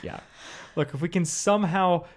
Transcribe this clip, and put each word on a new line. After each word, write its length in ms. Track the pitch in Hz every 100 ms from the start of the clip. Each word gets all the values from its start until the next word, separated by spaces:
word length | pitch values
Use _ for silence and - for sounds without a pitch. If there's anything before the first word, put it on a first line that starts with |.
Yeah. 160 | - - - - - - - -
Look, 180 | 147
if 80 | 139
we 80 | 170
can 160 | 180 165
somehow, 800 | - 208 208 190 190 185 170 -